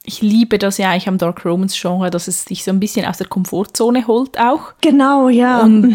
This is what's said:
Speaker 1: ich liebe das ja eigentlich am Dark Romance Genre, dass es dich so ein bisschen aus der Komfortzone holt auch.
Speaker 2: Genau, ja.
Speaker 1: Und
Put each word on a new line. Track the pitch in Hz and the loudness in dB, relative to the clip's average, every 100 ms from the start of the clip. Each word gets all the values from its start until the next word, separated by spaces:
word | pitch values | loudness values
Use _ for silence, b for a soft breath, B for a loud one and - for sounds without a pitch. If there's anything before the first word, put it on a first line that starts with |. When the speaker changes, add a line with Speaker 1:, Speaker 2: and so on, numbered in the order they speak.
Speaker 1:
ich | - - | -18 -4
liebe | 214 220 233 208 | 0 2 2 0
das | 202 196 | -2 -2
ja | 190 | -2
eigentlich | 180 196 | -2 -2
am | 190 | -2
Dark | 170 170 | -2 -4
Romance | 175 175 190 - | -4 -2 -2 -4
Genre, | 175 180 180 | -4 -4 -4
dass | 175 185 | -4 -6
es | 180 - | -8 -8
dich | 185 | -8
so | - | -4
ein | 190 | -2
bisschen | 208 214 | -2 -4
aus | - 175 | -4 -6
der | - | -6
Komfortzone | 190 180 170 202 - 226 254 233 | -6 -4 -4 -6 -2 0 0 0
holt | 233 269 - | -2 -2 -2
auch. | 240 302 - - | 0 -2 -6 -2
Speaker 2:
Genau, | 320 277 269 277 254 | 2 4 4 2 2
ja. | 240 247 240 | 2 2 4
Speaker 1:
Und | 226 220 247 | 4 6 4